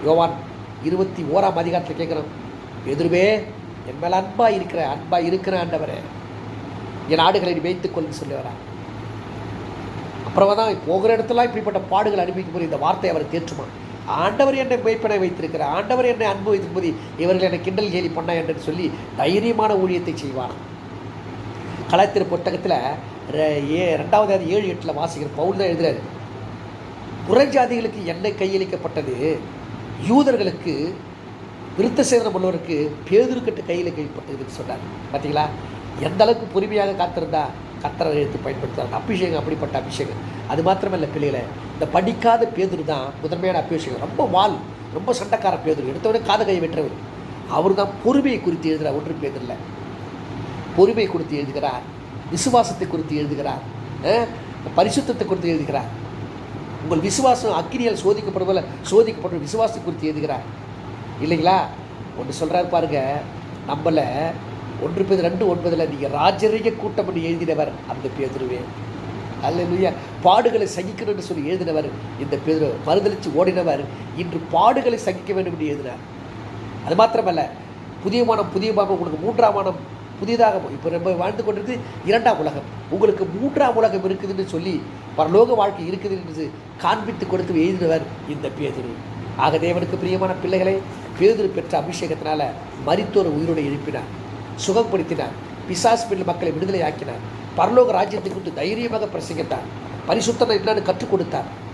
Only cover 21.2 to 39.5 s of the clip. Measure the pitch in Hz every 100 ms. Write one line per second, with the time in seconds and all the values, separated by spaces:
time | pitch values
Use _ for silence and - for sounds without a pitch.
21.2 | - - - - - - - 175 202 -
22.2 | 185 170 185 180 202 151 123 151 - -
23.2 | - 143 156 147 143 160 180 156 147 208
24.2 | 208 190 165 196 196 170 160 147 165 -
25.2 | 143 - 165 190 190 165 165 117 - -
26.2 | - - - - - - - - - -
27.2 | 165 214 285 269 247 233 220 - 175 170
28.2 | 202 202 190 196 190 175 165 - 135 120
29.2 | 147 143 - - - - - - 151 247
30.2 | 277 240 190 170 175 139 156 190 - -
31.2 | - - - - - - 226 262 262 247
32.2 | 220 185 185 170 165 156 151 147 - 196
33.2 | 254 254 - - - 170 175 151 147 -
34.2 | - 135 131 - - 123 - - - 139
35.2 | 143 147 151 - - - - - 156 180
36.2 | 214 233 196 196 208 214 196 196 175 175
37.2 | 160 160 139 - - - 151 - 160 147
38.2 | 143 143 135 135 139 - 123 113 - 196
39.2 | 180 160 139